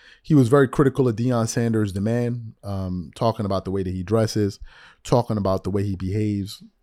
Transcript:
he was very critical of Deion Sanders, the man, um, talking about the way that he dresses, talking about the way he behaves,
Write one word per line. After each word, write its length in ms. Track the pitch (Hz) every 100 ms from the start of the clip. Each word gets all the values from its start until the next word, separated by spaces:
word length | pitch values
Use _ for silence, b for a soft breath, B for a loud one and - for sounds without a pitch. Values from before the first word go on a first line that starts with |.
| b b
he 140 | -
was 140 | 151 120
very 180 | 143 131
critical 400 | - 135 131 127
of 80 |
Deion 320 | 107 123 120 113
Sanders, 460 | - 117 110 107
the 80 | 95
man, 540 | 104 120 120 120 113 -
um, 480 | 101 98 92 90 82
talking 320 | - 117 - 104
about 180 | 95
the 60 | 92
way 140 | 95
that 100 | 92
he 80 | 92
dresses, 560 | 90 113 107 110 104 - b b b b
talking 320 | - 131 113 107
about 260 | 95 95
the 80 | -
way 140 | 101
he 100 | 101
behaves, 680 | 95 92 104 107 101 98 - - _